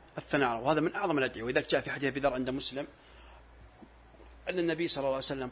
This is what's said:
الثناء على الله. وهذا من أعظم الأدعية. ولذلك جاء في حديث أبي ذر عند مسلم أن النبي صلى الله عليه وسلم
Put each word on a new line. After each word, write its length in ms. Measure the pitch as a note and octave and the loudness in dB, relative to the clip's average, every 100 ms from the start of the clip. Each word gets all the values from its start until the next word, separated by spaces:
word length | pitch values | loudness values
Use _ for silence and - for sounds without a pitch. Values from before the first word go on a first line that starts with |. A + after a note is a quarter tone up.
| - - | -16 -14
الثناء 300 | - D3 B2+ | -2 2 2
على 100 | A#2 | 2
الله. 100 | B2+ | 2
وهذا 120 | D#3 | 2
من 140 | D#3+ | 2
أعظم 240 | - G3 D3 | 0 0 2
الأدعية. 240 | B2+ - | 2 -2
ولذلك 280 | A#2 D3 C3 | 0 0 2
جاء 100 | D3 | 0
في 100 | C3 | 0
حديث 200 | C3 C3+ | -2 -2
أبي 100 | C3 | 2
ذر 140 | C#3 | 0
عند 160 | B2+ B2+ | 0 -2
مسلم 360 | C3+ - C3 D3+ - - - - - - - - - - - - - - - - | -2 -4 -4 -8 -14 -20 -20 -20 -20 -20 -20 -20 -20 -20 -20 -20 -20 -20 -10 -4
أن 100 | F3+ | 0
النبي 300 | E3+ D#3+ E3+ | 0 0 0
صلى 100 | C#3+ | 0
الله 100 | C3+ | 0
عليه 100 | C3+ | 0
وسلم 320 | - C3+ B2+ | 0 -2 -4